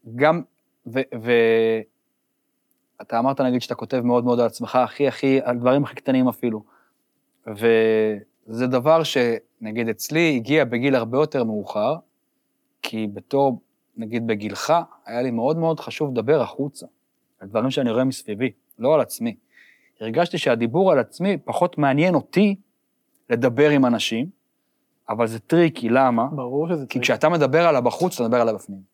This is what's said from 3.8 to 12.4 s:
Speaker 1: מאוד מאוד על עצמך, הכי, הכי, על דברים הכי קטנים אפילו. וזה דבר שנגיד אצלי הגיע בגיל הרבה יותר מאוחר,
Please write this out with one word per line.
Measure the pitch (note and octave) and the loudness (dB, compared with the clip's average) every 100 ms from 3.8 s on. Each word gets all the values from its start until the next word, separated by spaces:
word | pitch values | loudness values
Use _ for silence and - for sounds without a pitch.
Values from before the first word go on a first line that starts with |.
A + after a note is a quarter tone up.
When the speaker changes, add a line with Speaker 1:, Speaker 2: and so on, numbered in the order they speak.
| A2 C3 | -4 -2
Speaker 1:
מאוד | A#2+ B2 | 2 2
מאוד | A#2+ A#2+ | 2 2
על | A#2 | 0
עצמך, | - A#2+ B2+ | -2 -2 0
הכי, | A#2+ - C#3+ | 0 0 -2
הכי, | - C#3 C3+ | 0 2 2
על | A#2+ B2 | 0 0
דברים | B2+ C#3 | 2 2
הכי | C3+ | 0
קטנים | - - C3 B2+ | -6 -2 2 2
אפילו. | A2+ B2 A2 - _ _ _ _ _ _ _ - | 0 -4 -6 -10 _ _ _ _ _ _ _ -14
וזה | G#2 A#2 A2+ A2 A2 G#2+ G#2 - _ - A2+ B2+ | -2 2 4 4 2 0 -2 -10 _ -12 -4 0
דבר | B2+ C3 D#3+ | 0 4 2
שנגיד | D#3 C#3 A#2+ A#2 _ _ A2 A2 A2+ | 2 0 0 -2 _ _ -8 -4 -4
אצלי | A2 - D#3 E3+ C3+ | -4 -4 0 2 0
הגיע | A2 D#3 | 0 0
בגיל | C3 A#2+ C#3 | 0 0 0
הרבה | C3 A2+ B2+ | 0 0 -2
יותר | D3+ C#3 | -2 -2
מאוחר, | A2+ G#2+ F#2+ G#2+ A2 D#3+ _ _ _ _ | -2 -4 -6 -4 -2 -4 _ _ _ _